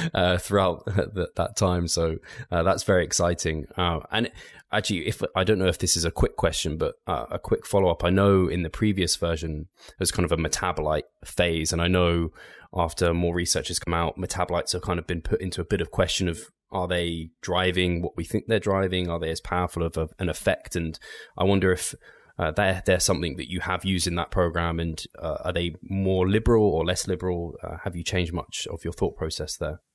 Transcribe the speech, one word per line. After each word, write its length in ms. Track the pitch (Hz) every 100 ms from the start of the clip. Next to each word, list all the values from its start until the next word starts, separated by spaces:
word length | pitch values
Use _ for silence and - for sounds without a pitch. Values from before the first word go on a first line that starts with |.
| 165
uh, 240 | - 90 90
throughout 480 | - 101 92 85 - 95 78
th-, 140 | 98 85 -
that 220 | 87 -
time. 320 | 95 90 85
So, 300 | - 82 80 - - -
uh, 140 | 85
that's 200 | 85 -
very 200 | - 95
exciting. 600 | 80 - 87 87 90 78 - -
Uh, 240 | 87 80 -
and 220 | 110 117 - - - -
actually, 340 | 107 - 95 78
if, 160 | - - -
I 80 |
don't 160 | 95 104
know 80 | 92
if 120 | 87
this 180 | 92 87
is 80 | 85
a 60 |
quick 260 | - - -
question, 400 | 85 80 82 80
but, 180 | 80 - -
uh, 200 | 78 57
a 100 | 85
quick 260 | - 113 -
follow-up. 400 | 101 92 85 87
I 40 |
know 380 | 95 101 98 90
in 160 | 82
the 60 | 82
previous 480 | - 107 98 87 -
version, 500 | 85 80 80 76 78 _ - -
there's 120 | 87
kind 120 | -
of 80 | 87
a 100 | 82
metabolite 600 | 78 - 92 80 76 78 - _ -
phase. 480 | - 87 82 78
And 80 | 82
I 80 | 85
know 400 | 90 87 85 82 - - - -
after 400 | - 82 - 87
more 220 | 85 87 87
research 320 | 87 85 -
has 120 | 82
come 140 | -
out, 240 | 85 85 -
metabolites 540 | 90 - 90 87 -
have 100 | 90
kind 160 | - 87
of 80 | 82
been 160 | 87
put 200 | - -
into 180 | 92 -
a 60 | 85
bit 160 | 95
of 100 | 85
question 380 | - 90 - 90
of, 100 | 82 - _ _
are 160 | 98 90
they 440 | 90 87 82 82 -
driving 600 | - 90 92 92 90 85
what 140 | 87 -
we 80 |
think 220 | 87 110 -
they're 120 | 113
driving? 500 | 101 98 95 92 90
Are 100 | 85
they 100 | 82
as 120 | 82
powerful 420 | - 90 90 -
of 140 | 82 85
a, 100 | 78 -
an 100 | 90
effect? 480 | 78 - - - 90
And 200 | 82 80 - - - -
I 60 |
wonder 300 | 95 98 95
if, 200 | 90 - - - - _ -
uh, 100 | 82
they're, 320 | 78 98 92 -
they're 120 | 92
something 360 | - 87 82 65
that 120 | 64
you 120 | 90
have 260 | 85 90 92
used 220 | 92 87
in 80 | 87
that 160 | 82
program, 480 | 98 87 82 85 82
and, 260 | 82 80 - -
uh, 180 | 82 - -
are 80 |
they 220 | 87 87 80
more 440 | - 98 95 92 92
liberal 360 | 107 113 113 107
or 180 | 80
less 240 | 82 90 -
liberal? 480 | 90 90 90 85 -
Uh, 160 | 85 85
have 120 | - 87
you 80 |
changed 300 | 82 95 85
much 320 | 85 - - -
of 120 | -
your 80 | 85
thought 240 | - 90 -
process 400 | 80 - 76 -
there? 260 | 76 78 _